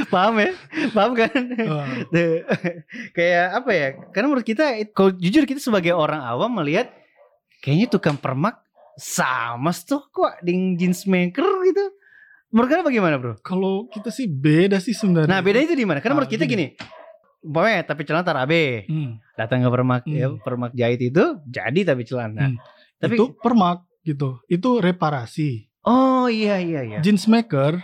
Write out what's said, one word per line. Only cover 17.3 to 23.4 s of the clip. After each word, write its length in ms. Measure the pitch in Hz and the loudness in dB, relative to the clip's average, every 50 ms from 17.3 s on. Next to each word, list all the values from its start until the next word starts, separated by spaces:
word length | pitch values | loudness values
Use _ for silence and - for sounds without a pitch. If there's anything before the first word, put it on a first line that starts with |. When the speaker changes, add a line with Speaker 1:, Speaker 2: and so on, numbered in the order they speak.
| _ _ | _ _
Speaker 1:
umpamanya 400 | - 160 143 165 185 226 214 175 | -10 -4 -2 0 2 2 2 0
tapi 220 | 156 - 147 151 147 | -2 -4 -6 -6 -4
celana 160 | - 151 165 | -2 -2 -2
tarabe, 640 | 180 180 156 135 131 139 165 170 156 135 120 107 98 | 0 0 -2 0 0 2 2 2 2 2 0 -4 -6
Speaker 2:
Hmm. 320 | - 156 156 147 123 110 110 _ _ | -6 -6 -4 -4 -6 -8 -12 _ _
Speaker 1:
datang 260 | _ - 110 113 131 127 | _ -6 -4 -2 0 2
ke 100 | 123 123 | 2 2
permak, 340 | 120 123 127 127 123 123 - | 2 2 2 2 0 0 -2
Speaker 2:
Hmm. 80 | 156 | -2
Speaker 1:
ya, 140 | 147 - 123 135 151 | -2 -2 -2 -2 -4
permak 380 | 110 - 131 123 123 123 117 | -6 -8 -6 -6 -4 -6 -6
jahit 280 | 127 123 117 117 123 127 | -2 0 0 0 0 0
itu 220 | 127 123 135 180 262 349 294 180 147 | 0 0 2 2 2 2 0 -4 -10
jadi 360 | 120 127 107 92 113 135 190 | -12 -8 -6 -4 0 0 0
tapi 200 | 202 170 135 123 117 | 2 0 0 -2 -2
celana. 420 | - 131 123 117 107 110 107 139 | -6 -6 -6 -6 -6 -4 -2 -2
Speaker 2:
Hmm. 100 | 135 123 113 - - - _ _ _ _ - | -2 -2 -4 -8 -16 -20 _ _ _ _ -6
Speaker 1:
Tapi 180 | 160 175 233 | -4 -2 2
Speaker 2:
Itu 160 | 220 226 196 - | 2 2 0 0
permak 440 | - | -2